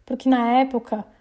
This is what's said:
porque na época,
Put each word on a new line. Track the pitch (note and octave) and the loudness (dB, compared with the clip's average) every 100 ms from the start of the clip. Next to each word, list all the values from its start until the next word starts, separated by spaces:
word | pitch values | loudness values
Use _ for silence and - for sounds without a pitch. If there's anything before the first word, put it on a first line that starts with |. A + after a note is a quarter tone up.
| - | -10
porque | B3+ C4 | -4 0
na | B3+ A#3 B3+ | 2 2 2
época, | C4+ A#3+ - G#3+ - _ | 0 -2 -6 -8 -8 _